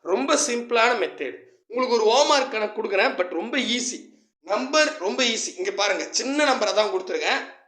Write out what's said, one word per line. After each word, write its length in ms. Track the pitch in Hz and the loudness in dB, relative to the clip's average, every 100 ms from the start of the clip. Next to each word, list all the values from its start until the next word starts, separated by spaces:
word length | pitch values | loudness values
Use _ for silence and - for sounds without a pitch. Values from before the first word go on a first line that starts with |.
ரொம்ப 320 | 156 202 277 285 - | -2 -2 2 0 0
சிம்பிளான 440 | 240 240 240 233 233 | -4 0 2 4 2
மெத்தட். 400 | 165 - 131 - - _ _ | -4 -6 -10 -10 -20 _ _
உங்களுக்கு 280 | 233 254 233 | -4 0 2
ஒரு 80 | 214 | 4
ஹோம்வொர்க் 420 | 254 294 285 254 | 4 6 4 2
கணக்கு 240 | 220 208 - | -4 -4 -4
கொடுக்குறேன், 380 | 196 196 254 - | -2 2 2 0
but 120 | - | -4
ரொம்ப 280 | 160 214 277 | -4 -2 -2
ஈஸி. 400 | 214 240 247 - - _ _ _ 165 | -2 -2 -4 -8 -16 _ _ _ -4
நம்பர் 520 | 214 262 302 302 - | -4 2 2 2 0
ரொம்ப 220 | 185 247 | -4 0
ஈஸி. 280 | 240 220 - 175 | 0 0 -6 -6
இங்க 140 | 196 | -6
பாருங்க, 340 | 196 202 190 - | 0 0 0 -2
சின்ன 340 | - 240 285 | -4 -2 2
நம்பரை 280 | 285 247 208 | 2 2 2
தான் 160 | 196 208 | 2 0
கொடுத்துருக்கேன். 480 | 190 185 160 165 262 - - | -2 -4 -2 0 -2 -4 -18